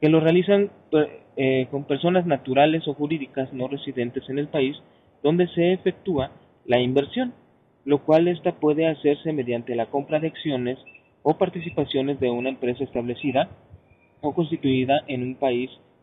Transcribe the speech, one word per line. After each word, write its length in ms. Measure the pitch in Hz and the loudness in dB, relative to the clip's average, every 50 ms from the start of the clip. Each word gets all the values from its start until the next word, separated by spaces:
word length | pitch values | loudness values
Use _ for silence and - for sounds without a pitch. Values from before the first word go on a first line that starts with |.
que 80 | 151 156 | 2 4
lo 100 | 160 160 | 4 6
realizan, 500 | 156 160 170 180 175 190 202 202 202 202 - - _ - - 151 151 - - - - _ - | 4 6 4 4 4 4 4 2 2 0 -4 -14 _ 0 2 2 2 2 -4 -16 -20 _ -6
eh, 300 | - 135 131 131 131 127 123 | -2 0 2 2 2 0 -2
con 140 | - 139 143 | -4 -8 -4
personas 400 | - 143 139 160 170 180 185 170 | -2 -2 0 0 2 2 2 2
naturales 600 | 170 143 127 - 131 127 135 143 156 156 165 - 156 | 2 -2 -2 -2 0 2 4 4 4 4 0 -2 -4
o 40 | 139 | -4
jurídicas 600 | - 147 147 165 151 139 127 - 139 131 131 139 | -4 -2 -4 -4 -4 -6 -8 -6 -6 -6 -6 -6
no 160 | 127 127 135 | -8 -6 -6
residentes 600 | 143 135 - 139 131 131 120 120 127 131 - - | -6 -8 -8 -8 -6 -4 -4 -4 -6 -8 -10 -6
en 80 | 135 | -6
el 120 | 143 147 147 | -6 -6 -4
país 260 | - 156 131 135 147 - - _ _ _ _ _ _ _ - | -2 -2 0 -2 -2 -8 -16 _ _ _ _ _ _ _ 0
donde 240 | 143 160 175 180 | 2 2 2 2
se 240 | 170 - 170 170 175 | 0 2 0 2 2
efectúa 600 | 190 185 - 190 180 - - 196 170 139 127 - - - _ _ _ _ - | 2 0 -2 -4 -4 -4 -6 -4 -2 -2 -4 -6 -8 -20 _ _ _ _ -4
la 140 | - 120 123 | 0 2 2
inversión, 540 | 123 127 127 139 139 - - 240 262 247 - _ _ _ _ _ _ _ _ _ - | 2 2 2 0 0 0 -2 -4 -4 -4 -6 _ _ _ _ _ _ _ _ _ -2
lo 180 | 135 147 139 - | 0 0 0 4
cual 240 | - 156 160 170 | 4 4 4 4
esta 320 | 180 175 160 - 180 170 - | 4 0 0 -2 -4 -2 0
puede 280 | - 151 147 151 160 | 2 2 2 2 2
hacerse 440 | 160 156 147 - 147 147 143 - 160 | 0 0 2 2 0 2 2 -2 -6
mediante 440 | 156 147 123 120 120 117 117 - 120 | -4 -4 -4 -2 -4 -4 -4 -4 -4
la 100 | 120 113 | -4 -4
compra 340 | - - 139 139 - 156 151 | -2 -4 -6 -4 -2 -2 -2
de 80 | 160 | -2
acciones 500 | 160 - - - 156 139 123 123 123 131 - - - - - _ _ _ _ - | -4 -6 -6 -6 -4 -2 -2 -2 -4 -6 -8 -10 -20 -20 -20 _ _ _ _ 0
o 140 | 139 156 | 0 2
participaciones 840 | - 196 - - 180 156 170 - - 143 - - 139 131 139 143 131 | 2 0 -2 -2 -6 -10 -6 -4 -4 -4 -2 0 -2 -2 -2 -2 -2
de 100 | 131 123 | -2 -2
una 200 | 120 120 123 131 | 0 -2 -4 -4
empresa 340 | 131 - 127 120 123 123 139 | -6 -4 -4 -4 -4 -4 -6
establecida 680 | 127 - 127 117 123 120 - - 143 123 135 170 196 - - _ _ - - _ _ _ _ _ _ _ _ | -6 -6 -6 -6 -6 -6 -4 -4 -2 0 0 -2 -2 -6 -20 _ _ -20 -20 _ _ _ _ _ _ _ _
o 140 | - 147 139 | -6 -4 -2
constituida 680 | 180 165 147 170 160 - 135 131 131 131 127 139 151 - | -2 -2 -2 -4 -2 0 0 0 0 2 0 0 0 0
en 160 | - 139 123 123 | -4 -8 -6 -6
un 120 | 127 127 | -6 -6
país 360 | - 143 131 123 120 127 127 - - _ _ _ _ | -2 -2 0 0 -2 -4 -6 -10 -18 _ _ _ _